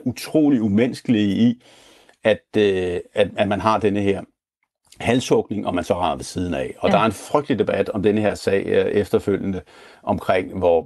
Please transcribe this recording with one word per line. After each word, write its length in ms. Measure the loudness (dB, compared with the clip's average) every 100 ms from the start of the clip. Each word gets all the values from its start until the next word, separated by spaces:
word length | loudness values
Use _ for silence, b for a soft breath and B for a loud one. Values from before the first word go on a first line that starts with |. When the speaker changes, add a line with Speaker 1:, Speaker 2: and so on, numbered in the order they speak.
Speaker 1:
utrolig 580 | -2 -6 -2 0 2 2
umenneskelige 840 | 2 2 0 -2 0 2 2 2 2
i, 140 | 2 b b b b b b
at, 180 | 0 0 _ 2
øh, 440 | 2 2 -2 -4 -4
at, 160 | 0 0 0
at 120 | -2
man 120 | 0
har 180 | 0 2
denne 220 | 0 0
her 220 | 0 -2 -4 _ _ _ _ _ _ -6
halshugning, 680 | 0 0 2 0 0 -4 -4
og 80 |
man 100 | -4
så 100 | -2
har 220 | -2 -2 -4
ved 80 |
siden 300 | -8 -8 -6
af. 200 | -4 -6 -4
Og 100 | 0
Speaker 2:
Ja. 60 |
Speaker 1:
der 60 | 2
er 60 | 2
en 60 |
frygtelig 460 | -2 -2 -2 0 -2
debat 300 | 0 0 -2
om 140 | 0
denne 180 | 0 2
her 140 | 0
sag, 320 | -2 0 -2 0
øh, 180 | 0 0
efterfølgende, 760 | 0 0 0 0 -2 -2 -6 -10 B B B
omkring 560 | -4 -2 0 -2 -2 -2
hvor 240 | 2 2